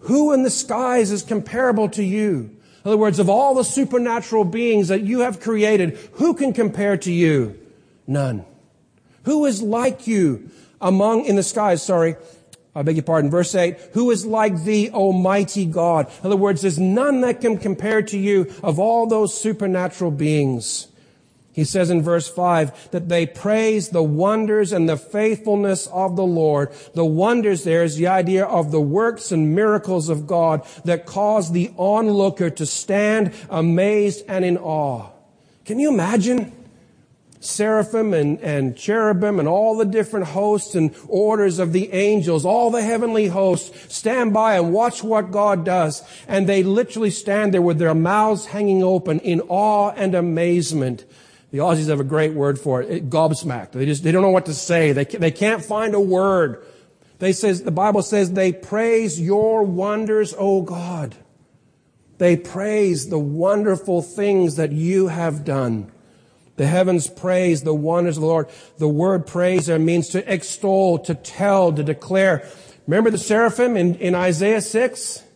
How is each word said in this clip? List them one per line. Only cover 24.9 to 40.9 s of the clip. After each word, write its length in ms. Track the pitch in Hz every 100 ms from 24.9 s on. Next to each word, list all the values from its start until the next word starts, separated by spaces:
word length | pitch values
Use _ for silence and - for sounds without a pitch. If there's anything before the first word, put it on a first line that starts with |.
| 151
faithfulness 880 | - 208 220 214 220 208 202 190 -
of 240 | 180 190 175
the 100 | 185
Lord. 440 | 170 156 147 143 - -
The 100 | 165
wonders 580 | 165 156 202 240 214 180
there 220 | 175 165
is 120 | 170 151
the 120 | 175
idea 360 | 190 180 185
of 280 | 196 180 151
the 80 | 156
works 500 | 147 170 226 220 -
and 240 | 170 156
miracles 540 | 165 214 208 208 185 156
of 180 | 151 147
God 360 | 175 165 156 - -
that 220 | 170 170 175
cause 460 | 196 208 214 165
the 180 | 170 175 -
onlooker 760 | 185 214 220 202 196 - 170
to 160 | 139 156
stand 640 | - - 196 208 220 208 - -
amazed 760 | 170 165 170 196 214 208 - -
and 180 | 190
in 120 | 180 175
awe. 540 | 175 156 143 120 98 - _ _ _ _
Can 140 | - 220
you 120 | 302
imagine? 640 | 240 175 226 196 247 208 - - - _ _ _ _ _ -
Seraphim 720 | - - 214 220 214 226 220
and, 240 | 175 147 147
and 360 | 170 147 135 123
cherubim 640 | - 220 220 190 208 202
and 80 | 151
all 280 | 180 220 220
the 80 |
different 420 | 214 220 214 220 165
hosts 500 | 160 208 208 - 180
and 180 | 156